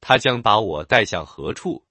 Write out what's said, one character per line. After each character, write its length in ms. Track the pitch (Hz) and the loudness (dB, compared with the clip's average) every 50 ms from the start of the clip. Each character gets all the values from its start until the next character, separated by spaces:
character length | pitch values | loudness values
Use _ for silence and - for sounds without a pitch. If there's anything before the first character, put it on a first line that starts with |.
他 160 | - - 131 131 | 2 2 0 2
将 240 | - 135 127 120 | 2 0 -2 0
把 180 | 117 113 104 107 | 2 2 2 2
我 240 | 110 98 80 73 78 | 2 -2 -6 -6 -4
带 220 | _ - 123 110 | _ 2 2 2
向 200 | - - 87 78 | 0 -4 -8 -8
何 280 | - - - 69 78 - | -10 -14 -12 -8 -8 -8
处？ 320 | - - 185 - - _ _ | -8 -8 -8 -10 -10 _ _